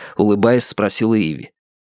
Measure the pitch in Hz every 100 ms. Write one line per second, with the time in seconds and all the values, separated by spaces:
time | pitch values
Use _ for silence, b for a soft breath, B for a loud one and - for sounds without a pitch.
0 | B - 104 101 113 123 - - 101 -
1 | 113 110 82 67 60 _ _ _ _